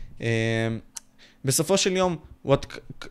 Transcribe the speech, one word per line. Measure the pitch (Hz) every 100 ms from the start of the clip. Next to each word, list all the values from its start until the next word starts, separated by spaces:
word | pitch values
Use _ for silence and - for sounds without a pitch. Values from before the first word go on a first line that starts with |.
| - -
אמ, | 117 113 113 113 113 113 - - - _ - _ 135
בסופו | 131 160 190
של | 202 185
יום, | 185 165 - - -
what, | 139 - - - - -